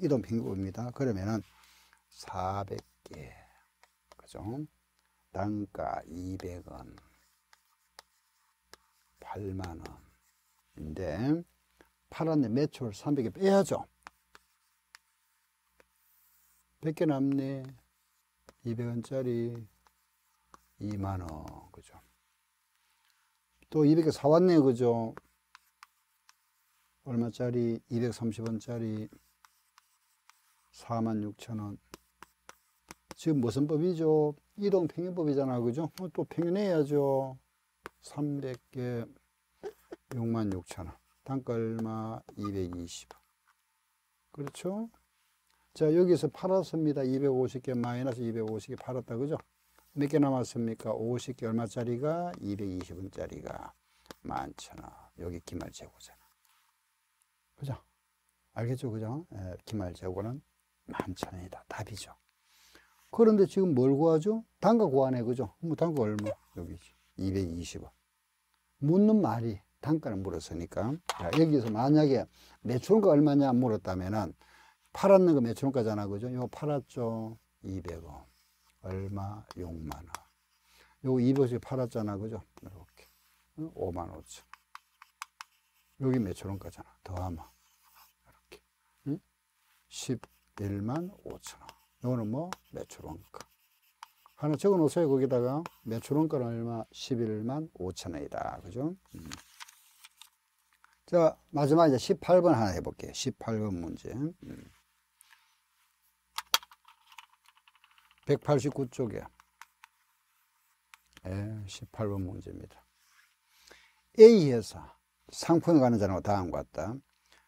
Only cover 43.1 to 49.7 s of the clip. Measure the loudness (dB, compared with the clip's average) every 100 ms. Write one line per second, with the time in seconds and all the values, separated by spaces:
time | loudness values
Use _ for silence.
43.1 | -20 _ _ _ _ _ _ _ _ _
44.1 | _ _ -14 -12 -8 -6 -6 -8 _ _
45.1 | _ _ _ _ _ _ 0 2 6 6
46.1 | 4 2 -4 0 0 0 0 0 0 0
47.1 | 2 2 2 0 -4 -6 -4 -2 -2 -4
48.1 | -4 -4 -4 -4 -6 -8 -12 -8 -8 -6
49.1 | -6 -4 -6 -8 _ _